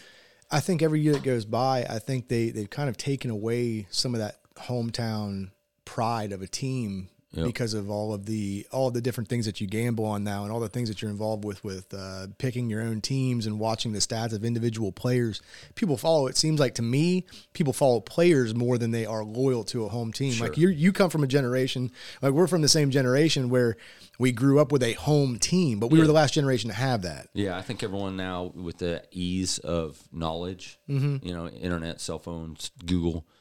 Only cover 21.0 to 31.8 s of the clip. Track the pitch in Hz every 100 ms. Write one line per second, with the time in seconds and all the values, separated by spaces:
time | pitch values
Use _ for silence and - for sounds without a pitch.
21 | 185 156 139 143 123 127 131 127 127 -
22 | - - 139 139 180 175 143 156 143 135
23 | 127 131 160 147 127 127 120 107 - -
24 | - - 127 117 139 139 143 147 120 107
25 | - 147 135 117 - 180 165 104 117 160
26 | 156 156 143 156 139 127 113 104 135 120
27 | 90 69 - - 98 90 - 98 110 98
28 | 98 95 92 90 90 76 87 82 87 85
29 | - 92 90 92 90 - - 85 80 67
30 | - 80 82 82 87 90 - - - 139
31 | 143 139 90 87 85 53 90 87